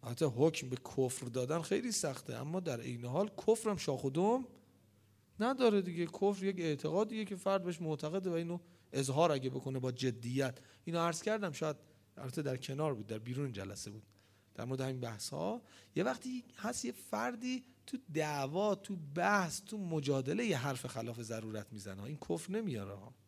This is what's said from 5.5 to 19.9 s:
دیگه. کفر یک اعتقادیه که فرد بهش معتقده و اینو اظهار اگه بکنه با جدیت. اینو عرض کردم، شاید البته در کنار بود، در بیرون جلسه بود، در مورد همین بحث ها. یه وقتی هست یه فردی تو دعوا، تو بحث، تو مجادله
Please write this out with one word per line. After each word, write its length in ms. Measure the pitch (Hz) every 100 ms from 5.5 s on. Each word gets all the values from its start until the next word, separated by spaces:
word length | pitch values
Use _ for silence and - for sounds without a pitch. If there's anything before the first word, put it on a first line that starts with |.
| 262 247 208
دیگه. 240 | 180 170 170
کفر 400 | - 196 196 190
یک 140 | 190
اعتقادیه 640 | 165 143 156 170 214 220 208
که 100 | 190
فرد 280 | 196 196
بهش 180 | 180 165
معتقده 480 | 165 151 151 185 185
و 40 |
اینو 260 | 165 170 175 - - _
اظهار 380 | 131 135 135 170
اگه 180 | 139 127
بکنه 300 | 131 135 131
با 120 | 127
جدیت. 680 | 123 127 113 120 127 131 127 - - -
اینو 140 | 170
عرض 220 | 170 165
کردم، 300 | - 220 196
شاید 240 | 143 160 147 - - _ -
البته 240 | 135 143
در 160 | 143 127
کنار 360 | - 135 156
بود، 140 | 120 104
در 120 | 110
بیرون 320 | 117 127 139
جلسه 400 | 101 95 101 -
بود، 120 | 107 - - _ _ _ -
در 100 | 120
مورد 160 | 131
همین 180 | 135 131
بحث 300 | 120 110 -
ها. 320 | 139 175 240 - - - -
یه 80 |
وقتی 400 | 208 247 254 254 - -
هست 280 | 208 - 240
یه 60 |
فردی 720 | 233 - 214 240 247 254 254 - - -
تو 100 | 262 -
دعوا، 640 | 156 151 147 135 165 208 196
تو 200 | - 190
بحث، 680 | 147 147 185 208 175 -
تو 160 | - 214
مجادله 680 | 180